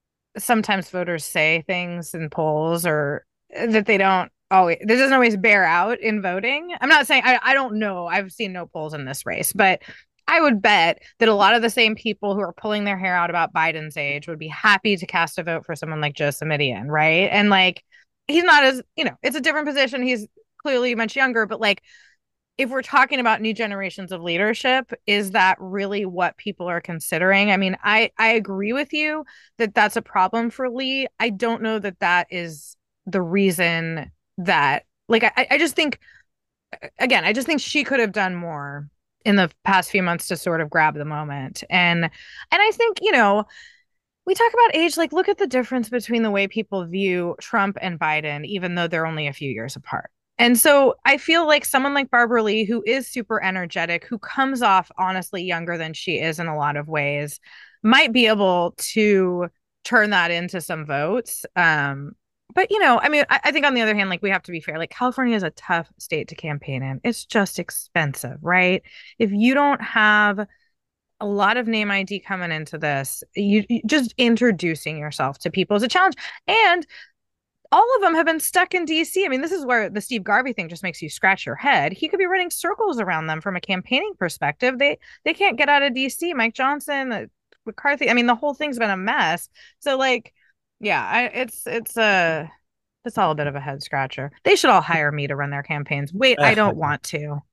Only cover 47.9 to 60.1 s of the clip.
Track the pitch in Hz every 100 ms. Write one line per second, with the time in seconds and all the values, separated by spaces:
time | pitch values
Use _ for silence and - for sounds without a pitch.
47.9 | 165 160 156 156 147 151 196 180 175 170
48.9 | 165 160 156 147 135 139 110 117 139 -
49.9 | - - _ _ - 240 240 311 285 269
50.9 | - 254 285 - 330 311 294 - 269 277
51.9 | 285 262 240 240 233 214 214 202 233 208
52.9 | 262 254 254 226 220 190 185 175 185 170
53.9 | 170 - 226 - - 269 262 233 190 175
54.9 | - 185 185 180 196 180 170 170 170 160
55.9 | 156 - 156 160 160 165 151 143 147 147
56.9 | 156 143 147 147 - _ - - _ 214
57.9 | 262 302 233 226 214 190 180 170 - -
58.9 | - 208 196 185 175 175 _ _ _ -
59.9 | 233 214